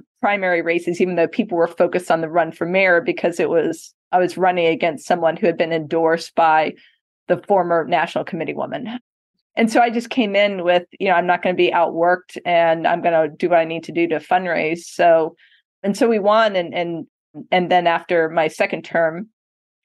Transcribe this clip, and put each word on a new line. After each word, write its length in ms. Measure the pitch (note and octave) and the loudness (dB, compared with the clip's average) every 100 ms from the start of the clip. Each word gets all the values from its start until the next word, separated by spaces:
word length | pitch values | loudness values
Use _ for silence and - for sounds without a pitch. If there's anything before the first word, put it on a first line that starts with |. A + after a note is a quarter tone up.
| _ - | _ -6
primary 400 | G#3+ G3+ F#3 F3 | -2 0 0 -2
races, 400 | E3 E3+ F3 F3 | 0 -2 -2 -2
even 140 | F3+ F3 | 0 2
though 120 | E3 | 0
people 300 | - - E3+ | 0 -2 0
were 100 | E3+ | 0
focused 420 | - F3 F3+ F3+ | 2 0 0 0
on 120 | E3 | -2
the 80 | D#3+ | 0
run 240 | E3+ D#3+ | 0 -2
for 120 | - E3+ | -2 -2
mayor 360 | F#3+ F#3+ E3+ | 2 4 2
because 380 | E3 E3+ F3 E3+ | 0 -2 -2 -2
it 100 | D#3+ | 0
was, 440 | E3 D#3+ E3 - _ - | 0 0 -4 -12 _ -2
I 40 | F3+ | 0
was 200 | F3+ F3 | 0 0
running 300 | F#3 F3+ E3 | 0 2 0
against 380 | E3 F3 D3 - | 2 -2 -4 -2
someone 300 | F3 E3 E3 | 0 0 0
who 100 | F#3+ | 0
had 120 | E3+ | 0
been 160 | E3 | -2
endorsed 640 | E3 D3 E3 D#3+ E3 - - | -2 -2 0 2 0 -2 2
by 380 | E3 D#3 D#3 - _ _ _ _ - | 4 4 2 -4 _ _ _ _ -4
the 160 | F3+ - | -4 0
former 380 | G3 F3 E3+ D#3 | 0 2 0 0
National 380 | E3+ E3 - | -2 -2 -4
Committee 320 | D3+ E3 D3+ C#3+ | -6 -8 -8 -6
woman. 420 | C3+ - G#3+ B3 _ _ _ _ _ - | -8 -8 -10 -12 _ _ _ _ _ -2
And 140 | A3+ | 0
so 120 | B3 | 2
I 80 | A#3+ | 0
just 200 | A#3 A#3+ | 0 -6
came 280 | - G#3+ G3 | -2 0 2
in 260 | G#3 F#3+ | 0 0
with, 200 | F3 F3 F3 - | 0 0 0 -6
you 100 | F#3+ | 0
know, 60 | F3 | 0
"I'm 120 | F3+ | 2
not 140 | F3 | 0
gonna 140 | F#3+ F3+ | 0 0
be 160 | F3+ | 2
outworked 640 | E3+ E3+ E3 E3+ F3+ _ - - | 2 0 0 0 0 _ -12 -2
and 420 | E3+ E3+ E3 E3 | 2 2 2 0
I'm 140 | F3 | 0
gonna 260 | E3+ E3 D#3 | 0 0 0
do 220 | D3+ F3 | -2 0
what 100 | E3+ | 2
I 60 | D#3+ | 0
need 180 | E3 E3 | -6 -8
to 60 | |
do 160 | D#3+ E3+ | -2 -2
to 120 | D3+ | -2
fundraise." 600 | - F3+ F3+ E3 D#3 E3+ | -2 -2 0 -2 -2 -6
So, 560 | - - F3 E3 D#3+ E3 _ _ _ _ | -10 0 4 4 2 -6 _ _ _ _
and 140 | G3 G3 | -6 0
so 100 | A#3 | 2
we 100 | A3 | 2
won. 380 | G3 A3 A3 F#3+ | 2 2 2 0
And, 180 | E3 | -4
and, 340 | F3 F3 E3 D#3+ _ _ D3 - | -4 -4 -6 -10 _ _ -18 -2
and 180 | F3+ E3+ | 0 2
then 160 | F3+ E3+ | 2 2
after 440 | E3 - E3+ D#3+ | -2 0 0 0
my 180 | E3 D#3+ | 0 -2
second 360 | - G3 E3 | -2 -4 -4
term 440 | - E3+ E3 E3 A3 _ _ _ _ _ | -4 0 0 -2 -14 _ _ _ _ _